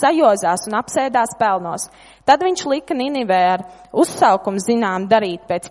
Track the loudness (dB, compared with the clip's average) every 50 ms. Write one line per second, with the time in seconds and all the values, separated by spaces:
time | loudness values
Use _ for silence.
0 | 0 2 2 4 4 4 4 2 0 -2 -2 -2 -4 -4 -4 -4 -4 -2 -2 -2
1 | -2 0 0 0 -2 -2 -2 -2 0 0 0 -2 -4 -6 -8 -8 -10 -12 _ -20
2 | -20 -20 -20 _ 2 2 2 4 2 -2 -2 -2 -2 -4 -4 -4 -4 -6 -4 -4
3 | -4 -4 -4 -4 -2 0 2 2 2 2 0 -2 -4 -10 -18 -20 -16 -6 0 0
4 | 0 0 2 2 4 4 4 2 0 -4 -4 -4 -2 -2 0 0 0 -2 -2 -2
5 | 0 2 2 2 2 0 -6 -8 -6 -6 -6 -6 -6 -8